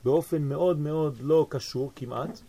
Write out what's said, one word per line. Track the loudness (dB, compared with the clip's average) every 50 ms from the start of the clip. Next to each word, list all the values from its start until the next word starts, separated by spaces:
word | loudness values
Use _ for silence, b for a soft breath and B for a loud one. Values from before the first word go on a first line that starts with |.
| 2
באופן | 4 2 2 2 0 -2 -2
מאוד | -2 -2 0 2 2 2 2 2
מאוד | -2 -2 -2 0 0 -2 -2 -4
לא | 0 4 4 4 4 2
קשור | -2 -8 -8 -6 -4 -4 -4 -4 -6
כמעט | -10 -10 -8 -6 -6 -6 -6 -10 -12 -18